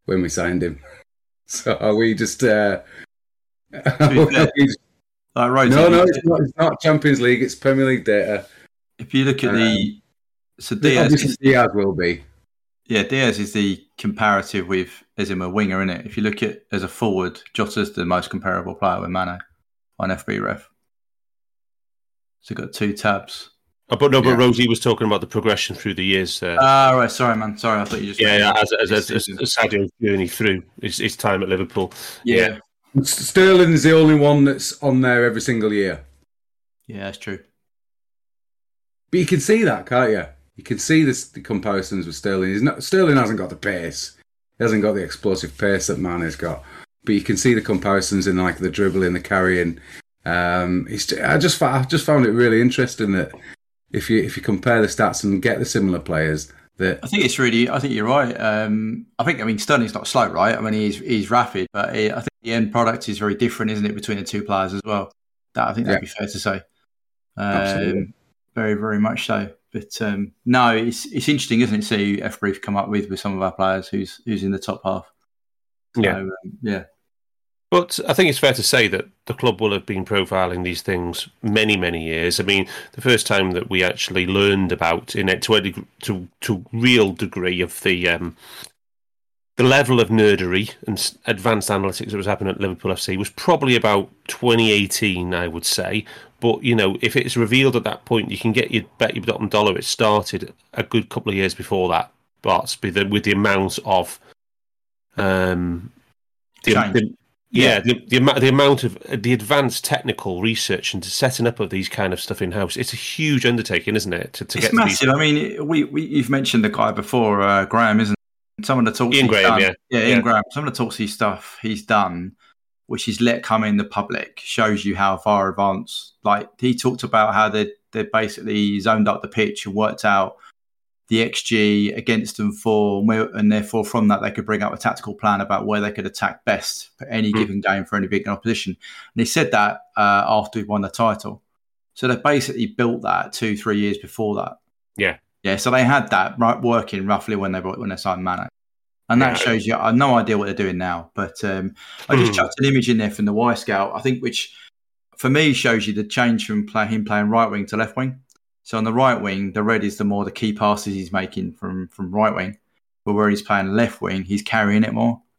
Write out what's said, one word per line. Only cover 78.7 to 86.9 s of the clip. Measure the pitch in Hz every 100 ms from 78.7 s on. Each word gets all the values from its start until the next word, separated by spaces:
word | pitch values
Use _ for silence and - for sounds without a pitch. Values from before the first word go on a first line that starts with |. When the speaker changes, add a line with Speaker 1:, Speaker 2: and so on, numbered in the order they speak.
| 131 104
Speaker 3:
that | 92 - _ -
the |
club | - 127 101
will | 110
have | 101 -
been | 95
profiling | 92 101 92 95 90 90 90
these | 85
things | - 90 87 82 - _
many, | 110 107 107 98
many | 90 82
years. | 80 80 87 85
I |
mean, | 95 98 92 - -
the | -
first | 127 113 -
time | 101 95
that | 90 -
we | 95
actually | 90 - - 95 90
learned | 98 101 98 90
about, | 87 82 82 - -
in | 95
it, | 92
to | - 107
a |
deg-, | 98 101 - _
to, | - 92 90 -
to | - 95 -
real | 113 127